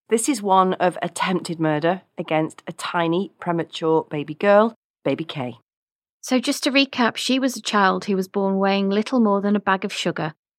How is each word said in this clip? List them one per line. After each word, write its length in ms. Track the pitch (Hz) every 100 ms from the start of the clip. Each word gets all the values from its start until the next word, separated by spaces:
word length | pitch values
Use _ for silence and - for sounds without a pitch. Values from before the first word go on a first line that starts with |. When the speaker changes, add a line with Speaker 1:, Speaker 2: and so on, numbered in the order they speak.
| _
Speaker 1:
This 180 | 233 269
is 140 | 233
one 320 | 202 190 185 185
of 220 | 180 165
attempted 580 | 170 - 185 185 - 165
murder 420 | 156 151 165 190 - -
against 460 | 170 156 156 - -
a 60 |
tiny, 580 | 165 - 180 165 175 196 -
premature 680 | 175 170 156 - 160 160 -
baby 240 | 151 143
girl, 420 | 151 202 202 226 - _ _ -
baby 180 | 139
K. 360 | 160 147 123 117 _ _ _ _ _ _
Speaker 2:
So 200 | - 254
just 240 | 254 277
to 80 | 294
recap, 440 | 262 269 - 226 -
she 240 | - 262
was 160 | 262 233
a 60 |
child 440 | - 208 190 185 196
who 100 | 190
was 120 | 190
born 300 | 202 196 190
weighing 320 | 196 196 196
little 300 | 202 220 262
more 200 | 214 202
than 160 | 202 208
a 60 |
bag 240 | 196 190 202
of 80 |
sugar 400 | - 180 165 156 - _